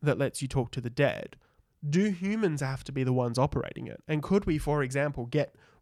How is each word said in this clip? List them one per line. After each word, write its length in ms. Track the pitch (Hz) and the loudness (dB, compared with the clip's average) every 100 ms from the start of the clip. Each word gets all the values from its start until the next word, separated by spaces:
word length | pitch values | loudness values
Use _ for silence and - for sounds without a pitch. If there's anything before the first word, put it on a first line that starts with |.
that 160 | 147 117 | -2 0
lets 220 | 139 - | 0 -2
you 80 | 135 | -2
talk 220 | 139 117 | -2 -2
to 80 | - | -4
the 100 | 120 | -6
dead, 460 | 131 143 50 - - _ _ _ _ 147 | 2 2 0 -8 -14 _ _ _ _ 0
do 220 | 165 208 | 2 2
humans 500 | 175 196 220 202 147 | 0 -2 0 0 0
have 240 | 135 131 | -2 -4
to 80 | - | -6
be 100 | 135 | -2
the 80 | 127 | 2
ones 260 | 127 120 120 | 2 2 2
operating 480 | 143 127 - - 120 | 2 0 -4 -8 -10
it? 160 | - - | -10 -4
And 160 | 156 | -2
could 220 | - 196 | 2 2
we, 140 | 196 156 | 2 0
for 240 | 147 147 | 2 0
example, 440 | 131 139 147 131 120 | 0 0 0 -2 -2
get 280 | 151 139 - - _ | 0 0 -4 -20 _